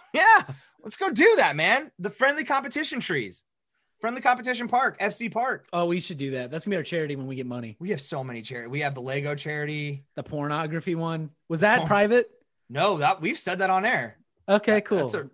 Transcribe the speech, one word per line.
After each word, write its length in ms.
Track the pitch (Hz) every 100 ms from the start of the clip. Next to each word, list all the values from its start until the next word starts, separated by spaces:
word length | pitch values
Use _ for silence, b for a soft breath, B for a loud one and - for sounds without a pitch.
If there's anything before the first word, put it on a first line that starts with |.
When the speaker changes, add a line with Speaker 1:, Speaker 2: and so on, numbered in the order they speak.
Speaker 1:
<laughs> 120 | -
Yeah. 300 | 311 403 415 - 135 B B
Let's 140 | 214 -
go 120 | 381
do 260 | 226 403 403
that, 180 | 175
man. 360 | 147 170 247 311 -
The 100 | 185
friendly 320 | - 269 294
competition 560 | 302 269 262 294 311 262
trees. 440 | - 147 101 - _ _ _ _ _ _
Friendly 200 | 226 240
competition 460 | 262 247 240 233 240
park, 300 | 247 247 -
F 140 | 202
C 160 | 208 226
Park. 380 | 220 254 180 -
Speaker 2:
Oh, 120 | 175
we 140 | 175 180
should 180 | 170 151
do 140 | 139
that. 200 | 131 123
That's 140 | 160
gonna 80 | 208
be 40 | 185
our 60 |
charity 320 | 139 170 151
when 100 | 139
we 100 | 135
get 120 | 135 127
money. 280 | 123 117 107
Speaker 1:
We 100 | 180
have 100 | 160
so 220 | - 151
many 180 | 131 117
charity. 260 | 113 123 117
We 120 | 143
have 120 | 147
the 80 | 135
Lego 320 | 127 139 143
charity. 680 | 147 156 151 147 151 147 139 -
Speaker 2:
The 60 | -
pornography 720 | - 151 147 151 156 165 190
one. 380 | 165 165 160 160 _ -
Was 120 | 165
that 160 | 208 247
Speaker 1:
Porn- 80 | -
Speaker 2:
private? 420 | 202 208 240 - _ _ _ _
Speaker 1:
No, 280 | 131 196 170
that, 220 | 147 190
we've 180 | 170 160
said 220 | 180 185
that 100 | 190
on 120 | 185
air. 340 | 214 202 117 - _ _ -
Speaker 2:
Okay, 260 | 202 220
Speaker 1:
That, 120 | 214
Speaker 2:
cool. 120 | 208 190
Speaker 1:
that's 140 | 131
a, 120 | - 139